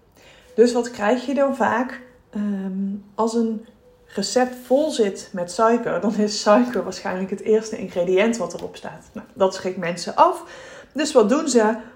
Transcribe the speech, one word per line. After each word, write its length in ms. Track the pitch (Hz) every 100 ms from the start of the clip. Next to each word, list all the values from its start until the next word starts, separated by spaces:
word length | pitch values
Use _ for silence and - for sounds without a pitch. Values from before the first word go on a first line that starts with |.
| _ _ - - _ -
Dus 180 | 240
wat 180 | 240 233
krijg 340 | - 208 247 277
je 80 |
dan 220 | 277 277 247
vaak? 500 | 214 220 254 - - - _
Ehm, 640 | 214 208 196 190 190 196 202 - -
als 180 | 226
een 320 | 233 226 220 - _ _ _ _
recept 500 | - 196 247 247 - -
vol 260 | 269 311
zit 380 | 240 202 - -
met 200 | 180 175
suiker, 500 | - 226 233 233 170
dan 140 | 202 202
is 260 | 208 -
suiker 420 | 214 208 240 196
waarschijnlijk 460 | 180 - 196 185 190
het 120 | 196
eerste 360 | - 220 220 -
ingrediënt 600 | 180 185 175 185 226 226
wat 160 | 208
erop 220 | 180 175 -
staat. 340 | - 156 -
Nou, 160 | 208 -
dat 220 | - 190 -
schrikt 220 | 185 190
mensen 380 | 170 175 - -
af. 280 | 330 - - - - - -
Dus 200 | 269 302
wat 160 | 254 208
doen 200 | 285 320
ze? 260 | 240 214 233 -